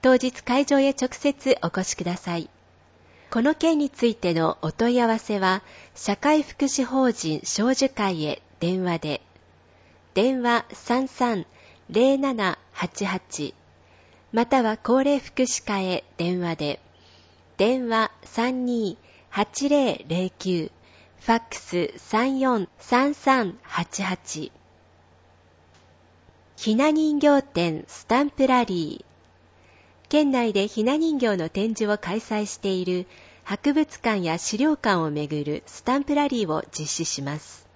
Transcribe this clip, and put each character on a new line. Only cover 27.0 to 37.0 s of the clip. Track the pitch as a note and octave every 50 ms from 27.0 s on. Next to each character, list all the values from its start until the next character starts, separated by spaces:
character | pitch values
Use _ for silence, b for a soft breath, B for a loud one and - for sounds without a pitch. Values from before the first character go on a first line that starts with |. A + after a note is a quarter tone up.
| D#4 D#4 D4+ D4
形 | C#4 D4 C#4+ C#4 C4+
展 | - - E3 E3+ E3+ D#3+ D#3 - -
ス | - - -
タ | _ A3+ B3 D4
ン | C#4+
プ | - - C4+
ラ | B3+ B3+ B3 A#3+
リ | - F#3+ F3 D#3+ D3+ - - -
ー。 | _ - _ _ _ _ _ _ _ b b b b b b b b b b b b
県 | - D4 D4+ C#4+
内 | C4 B3+ A#3+ A3+ G3+
で | G3+ G3 G#3+
ひ | - - G#3+
な | A#3 C#4
人 | D#4 D#4+ E4 D#4 C#4
形 | B3 A3+ G#3
の | F#3 D#3+ E3
展 | - F#3+ G3+ A3+ A3+
示 | - A3 G#3 G#3
を | G#3
開 | - F3+ F#3 A3
催 | - - A3 G#3+ G#3
し | G3+ - -
て | - G3+
い | F#3+ F#3 F3+
る | F3+ F3+ F3+ F3+ B B B B B B B B
博 | - G3 G#3 _ C#4+ C#4+
物 | D#4 D#4 D4 - -
館 | _ A#3+ G#3+ G3+ F3+
や | E3 D#3+ F3
資 | - - -
料 | G#3+ C4 D#4 D#4
館 | C#4+ - A#3 G3 F3 D#3+
を | D#3
め | D3 D3 D3+
ぐ | C#3+ D3+ D3+ C#3+
る | D3 D3+ - -
ス | - - - -
タ | - B3+ C#4
ン | C#4+
プ | - D4
ラ | C#4+ D4 C#4+
リ | C4+ A#3+ G#3+
ー | E3 D#3
を | D#3 - -
実 | - - D3+
施 | D3 - -